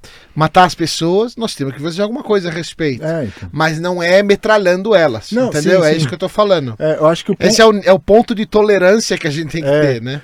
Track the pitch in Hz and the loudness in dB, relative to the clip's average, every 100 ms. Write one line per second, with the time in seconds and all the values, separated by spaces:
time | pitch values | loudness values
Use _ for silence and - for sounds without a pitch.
0 | - - _ - 156 185 180 - 160 - | -20 -20 _ -4 2 4 2 0 -6 -4
1 | 165 190 233 233 226 - 139 135 160 170 | -2 0 -2 -6 -10 -8 -10 -8 -8 -4
2 | 208 240 - 208 175 160 160 - 156 120 | -4 -4 -2 -2 -2 -8 -12 -4 -4 -4
3 | 156 165 113 - 92 143 160 156 180 180 | -6 -6 -6 -10 -12 -4 -2 -2 -4 -4
4 | 170 190 202 196 214 214 180 180 208 196 | 2 4 4 0 2 2 2 0 2 2
5 | 156 110 - 233 247 - 180 185 156 160 | 2 0 -4 -4 -2 -2 2 2 2 0
6 | 139 170 185 220 208 175 131 110 156 151 | -2 -4 -6 0 2 0 -2 -6 -4 0
7 | 151 165 - 190 185 220 226 208 175 190 | 0 0 -4 -2 0 4 4 4 2 2
8 | - 214 233 208 220 214 208 196 180 220 | 4 2 2 -4 -2 0 2 4 4 2
9 | 214 185 165 147 160 165 139 147 147 120 | 0 -4 -4 -6 -8 -6 0 2 2 -2
10 | 120 143 | -6 -10